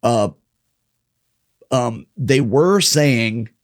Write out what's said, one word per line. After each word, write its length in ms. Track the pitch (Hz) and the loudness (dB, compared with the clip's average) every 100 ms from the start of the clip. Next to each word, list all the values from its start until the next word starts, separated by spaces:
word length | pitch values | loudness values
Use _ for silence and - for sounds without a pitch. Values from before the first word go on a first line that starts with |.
uh, 280 | 120 117 101 - _ _ _ _ _ _ _ _ _ _ _ _ _ | 0 0 -2 -6 _ _ _ _ _ _ _ _ _ _ _ _ _
um, 360 | 127 120 113 - - | -2 -2 -6 -14 -10
they 240 | 131 135 | -2 0
were 400 | 127 123 175 202 | 2 2 2 2
saying 720 | 170 151 147 123 113 113 110 _ | 2 2 2 2 -2 -4 -10 _